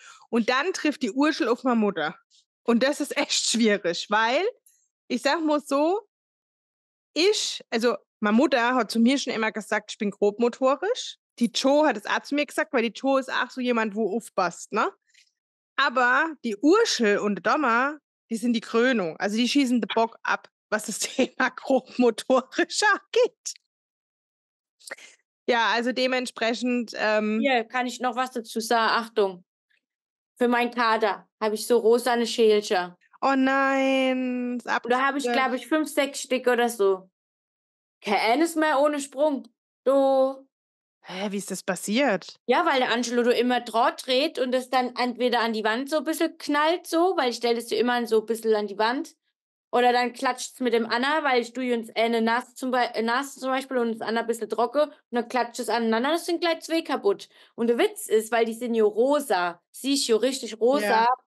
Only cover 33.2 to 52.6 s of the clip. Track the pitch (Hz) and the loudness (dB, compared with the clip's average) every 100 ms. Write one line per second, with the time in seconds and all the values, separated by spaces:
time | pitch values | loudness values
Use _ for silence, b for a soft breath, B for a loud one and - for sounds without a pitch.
33.2 | 262 269 262 269 269 269 269 269 262 254 | 0 2 2 2 2 2 2 2 2 0
34.2 | 254 247 247 247 - 233 240 247 269 277 | -2 -4 -6 -6 -4 -4 0 0 0 -2
35.2 | 240 240 262 254 - 311 302 - 277 - | -2 0 0 -2 -2 -2 0 -2 -2 -4
36.2 | - 254 247 240 240 226 196 190 - _ | -4 -2 2 2 2 2 0 0 -4 _
37.2 | _ _ _ _ _ _ _ _ - 214 | _ _ _ _ _ _ _ _ -2 0
38.2 | 240 277 330 320 311 269 294 294 277 262 | 2 2 2 0 0 2 2 0 -6 -2
39.2 | 302 269 - _ _ _ - 277 269 269 | 0 -2 -8 _ _ _ 2 4 4 4
40.2 | 262 269 - _ _ _ _ _ - 185 | 2 -2 -16 _ _ _ _ _ -14 -8
41.2 | 202 202 - 185 - 180 - 214 277 247 | -6 -6 -6 -8 -6 -6 -2 0 2 0
42.2 | - - - 262 330 269 247 226 233 240 | -4 -8 0 2 2 2 0 0 -2 0
43.2 | 240 226 247 247 240 220 269 330 - 254 | 2 2 2 0 -2 0 0 0 -2 0
44.2 | 311 302 262 254 254 262 247 240 247 247 | 0 -2 -2 -2 -2 -2 -2 -2 -4 0
45.2 | 247 233 226 220 214 226 277 311 269 311 | 0 2 0 -2 -2 -2 -2 -2 -2 -2
46.2 | 330 - - 294 302 349 349 330 359 349 | -2 -4 -2 2 2 0 -2 0 2 2
47.2 | 262 226 240 233 233 220 240 240 226 220 | -2 0 -2 -2 -2 0 0 0 2 0
48.2 | 220 220 220 214 208 196 220 262 339 - | 0 -2 0 0 0 -2 -2 -2 -6 -14
49.2 | _ _ _ _ _ 240 247 247 247 240 | _ _ _ _ _ 2 4 4 0 -2
50.2 | 269 247 - - 254 226 226 233 262 311 | -4 -4 -8 -6 0 0 0 -2 0 0
51.2 | 285 254 240 254 254 233 226 - 233 233 | 0 0 -2 -4 -4 -4 -4 -2 0 2
52.2 | 226 233 240 - | 2 0 -4 -8